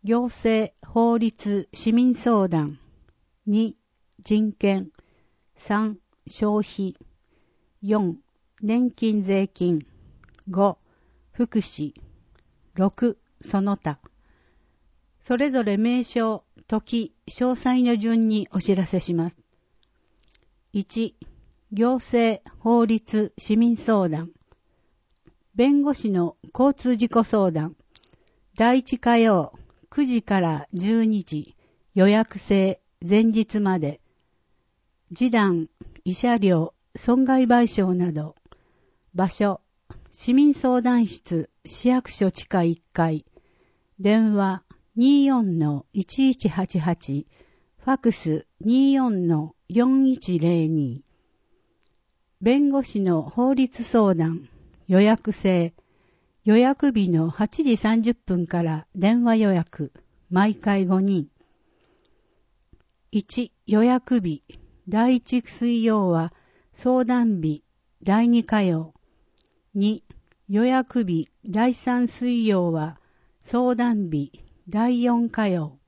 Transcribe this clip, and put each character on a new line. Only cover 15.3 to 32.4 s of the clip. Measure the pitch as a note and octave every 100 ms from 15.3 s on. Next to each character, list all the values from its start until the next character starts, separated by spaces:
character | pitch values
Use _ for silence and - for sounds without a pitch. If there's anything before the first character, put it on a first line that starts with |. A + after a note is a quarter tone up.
| B3
れ | C#4+
ぞ | B3+
れ | G#3 G3+
名 | A3+ B3
称、 | A#3 A#3+ A3+ G#3+ _ _ -
時、 | G#3+ - A#3 A3 _ -
詳 | - B3 B3
細 | B3+ B3+
の | A#3+ A#3
順 | A3+ A3+ A3
に | G#3+ F#3+
お | G3
知 | F#3+
ら | F#3+ F3
せ | F#3
し | -
ま | E3+ E3+
す。 | _ _ _ _ _ _ _ _ _ _ _ _ _ _
一、 | G#3 F#3+ A3+ A3+ _ - _ _ _ _
行 | G#3 A#3 B3+
政、 | - A#3+ A3+ G#3 - -
法 | A3+ A#3 A3+
律、 | A3 - G#3+ G#3 -
市 | - G#3+
民 | A#3 A3+
相 | - G#3+ F3
談。 | D#3 E3+ _ _ _ _ _ _ _ _ _ _ _ _
弁 | G#3 C4 C#4+
護 | C#4+
士 | C4+ A3
の | F#3 E3+ - - -
交 | C4+
通 | C#4 B3 A#3
事 | A#3
故 | A#3
相 | A3 G#3+ F#3+
談。 | D#3+ D#3 - _ _ _ _ _ _ _ -
第 | A3+ C4
一 | B3 B3
火 | A#3 A#3
曜、 | A3+ F#3+ - - - _ _
九 | - C4+
時 | A#3
か | - G3
ら | E3 D3+ D3+
十 | F3+ G3 A3+
二 | A3 G#3
時、 | E3+ D3+ - _ _ _ _
予 | F#3 F#3+
約 | G#3+ A3
制、 | G3